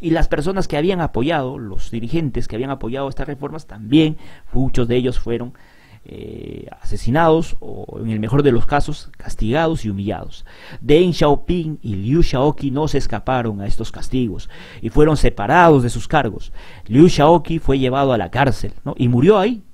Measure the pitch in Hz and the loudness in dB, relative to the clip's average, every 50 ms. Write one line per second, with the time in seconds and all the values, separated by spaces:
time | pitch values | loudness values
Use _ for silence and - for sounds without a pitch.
0 | - 165 160 143 147 - 170 151 139 180 196 196 - - 160 147 156 185 190 180 | -2 0 2 2 2 2 2 -2 -2 -2 -2 -2 -2 -2 0 0 0 0 0 0
1 | 160 135 - 110 123 156 170 151 131 127 139 151 117 101 95 - - - - 117 | -2 -2 -2 -2 -2 0 -2 -2 -4 -4 -8 -10 -10 -2 0 0 0 0 -2 -6
2 | 107 117 139 170 160 131 113 123 113 - - 110 131 135 135 131 - 113 123 135 | -4 -2 -2 -2 -2 -2 -2 -2 -4 -2 -4 -6 -6 -6 -6 -8 -6 -8 -6 -6
3 | 139 135 131 - 135 143 143 135 143 139 151 151 - - - 104 110 110 135 156 | -6 -6 -6 -6 -6 -6 -8 -10 -10 -10 -10 -12 -14 -16 -16 -16 -4 2 2 4
4 | 156 156 156 - - - - - - - - 127 131 127 - 131 120 117 123 127 | 4 2 -2 -6 -10 -14 -16 -14 -12 -2 0 0 2 2 2 2 2 2 0 0
5 | 123 127 123 - - 113 117 117 120 127 - - - _ _ - _ _ 104 - | 0 0 -2 -2 -2 -2 -4 -4 -6 -10 -12 -18 -20 _ _ -20 _ _ -20 -20
6 | - - - - - - - 50 50 50 - - - - - - - - - - | -20 -20 -18 -16 -16 -16 -14 -14 -14 -14 -14 -14 -16 -18 -18 -6 -2 -2 -2 0
7 | - 110 127 160 170 160 156 165 165 - - - - 101 104 101 - - - 98 | 0 0 2 4 4 4 4 2 2 0 -2 -2 -2 -6 -12 -12 -14 -14 -12 -10
8 | 110 113 110 107 107 110 120 139 143 143 120 113 107 - 147 143 - - 147 - | -6 -4 -4 -4 -2 2 2 4 4 4 6 6 6 6 4 2 0 -2 -4 -8
9 | - - - - - - - - 110 107 123 156 165 160 160 117 107 107 98 98 | -10 -16 -16 -12 -8 -8 -4 -4 -2 -2 0 0 0 -2 -2 -4 -4 -6 -6 -4
10 | 98 104 98 - - - - - - - - - - - - - - 120 143 165 | -6 -6 -6 -6 -10 -12 -12 -12 -16 -16 -18 -20 -20 -18 -14 -8 2 4 4 6
11 | 185 180 151 - 165 147 143 - - - 170 180 160 156 151 - - 117 101 98 | 6 2 2 2 2 2 2 2 0 -2 -4 -4 -4 -6 -8 -8 -8 -8 -6 -4
12 | 98 113 143 170 170 - - 127 135 151 143 - 139 139 123 143 156 147 - 135 | -2 0 4 4 4 4 4 2 0 0 0 -2 -4 -4 -2 -2 -2 0 0 2
13 | - - - 107 - - 131 127 117 113 104 98 98 101 - - 110 - - - | 2 0 -2 -2 -2 -2 -2 -2 -2 -4 -6 -6 -2 0 0 0 0 -4 -6 -6
14 | - - - 131 123 110 87 117 - - - - - - - - 104 113 - 143 | -4 -2 -2 -2 -2 -2 -4 -6 -8 -10 -12 -14 -18 -18 -16 -8 -8 -2 4 4
15 | 151 160 151 127 - 120 - - 101 107 147 180 175 170 151 135 120 120 - 117 | 4 4 4 4 4 2 2 0 -2 2 4 6 6 6 6 6 2 0 -4 -4
16 | - - - 151 131 113 - - - - - - - - - - - - 107 135 | -4 0 0 0 0 -2 -6 -8 -10 -10 -10 -12 -12 -16 -18 -16 -8 0 6 6
17 | 165 180 - - 143 156 170 170 - - 165 160 - - 135 139 131 123 127 139 | 8 8 6 6 6 6 6 4 2 -2 -6 -2 0 0 0 0 0 0 0 0
18 | 139 135 123 107 90 90 - 123 139 135 113 - - 101 - - - 139 - - | 0 0 0 0 -2 -2 0 0 2 2 2 0 -4 -6 -8 -8 -10 -10 -4 -2
19 | 127 120 123 120 139 185 214 202 185 381 247 208 - - | 0 2 2 4 4 4 4 4 2 0 -4 -6 -10 -18